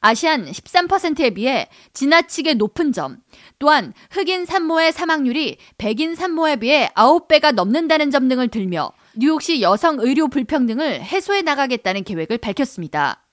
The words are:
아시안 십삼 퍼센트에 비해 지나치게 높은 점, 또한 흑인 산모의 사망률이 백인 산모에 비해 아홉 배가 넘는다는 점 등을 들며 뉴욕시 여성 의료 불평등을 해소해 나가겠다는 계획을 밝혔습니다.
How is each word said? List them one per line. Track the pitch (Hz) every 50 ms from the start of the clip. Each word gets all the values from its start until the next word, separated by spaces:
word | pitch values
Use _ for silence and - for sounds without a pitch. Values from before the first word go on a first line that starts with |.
| -
아시안 | 214 226 220 - 320 320 277 196 139 -
십삼 | - - - - 359 349
퍼센트에 | 339 381 392 370 349 311 262 330 254
비해 | 196 185 208 254 269 220 123 - _ - - _ _
지나치게 | - 269 277 311 339 330 330 - - 302 320 302
높은 | 233 214 208 _ - 339 294 247
점, | - 151 135 127 - _ _ _ - - - _ _
또한 | 277 285 302 285 208 233 208 _ - _
흑인 | - 370 403 302 370 370 359
산모의 | 349 339 381 339 320 330 320 330 320 320
사망률이 | - 349 330 320 311 277 247 240 302 311 240 - _ - - _ _
백인 | - 202 220 214 311 330 339
산모에 | 320 339 370 339 320 330 311 294
비해 | 240 208 226 294 294 240 - -
아홉 | - 214 247 302 349 -
배가 | _ 320 302 302 302 277
넘는다는 | - - 202 226 311 339 311 320 311 302 285
점 | 262 285 254 254
등을 | 262 254 254 233
들며 | - 226 196 185 180 160 143 - - _ _ _ _
뉴욕시 | 226 233 294 320 302 - - 339 277 196
여성 | 175 190 208 - 339 311 269
의료 | 220 247 269 254 320 285
불평등을 | - 285 254 - 311 302 254 233 220 233 311 311 214 131
해소해 | 120 - 311 381 - - 403 403
나가겠다는 | 359 320 285 269 277 269 254 233 - 190 185 196 190
계획을 | - 208 165 160 - 226
밝혔습니다. | 240 - 220 196 - 277 254 - - 170 151 - 151 147 135 - _ _ _